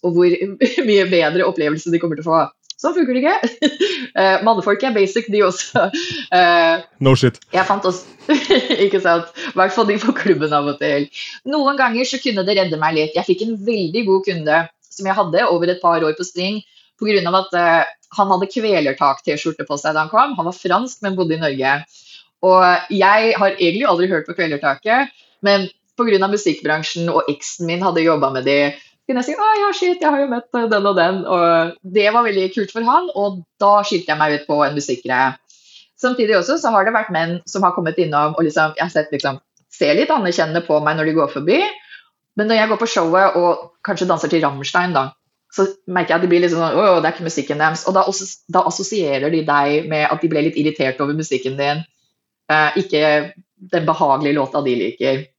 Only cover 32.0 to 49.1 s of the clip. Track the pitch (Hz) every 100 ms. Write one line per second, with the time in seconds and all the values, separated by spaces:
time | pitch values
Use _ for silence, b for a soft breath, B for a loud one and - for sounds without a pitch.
32 | 202 226 226 196 185 208 196 226 233 302
33 | 359 202 202 185 165 _ 202 208 202 185
34 | 175 151 151 147 - 147 143 147 143 123
35 | 123 127 135 156 _ b b b b _
36 | 247 247 214 208 170 330 285 214 220 226
37 | 220 170 165 175 - 202 185 175 160 165
38 | 165 147 151 156 160 156 156 156 175 165
39 | 151 147 147 131 _ _ _ - 147 160
40 | 302 - 185 170 156 165 - 151 151 156
41 | 156 160 143 139 151 269 415 415 B B
42 | B _ _ - 214 226 220 220 226 208
43 | 165 180 190 175 175 165 - _ - 185
44 | 185 165 160 165 151 139 139 180 180 156
45 | 135 _ _ _ _ - 190 196 - 180
46 | 170 170 180 175 175 165 165 143 202 175
47 | 156 - 165 156 127 147 160 165 - 190
48 | 190 190 190 - _ 180 165 175 190 220
49 | 156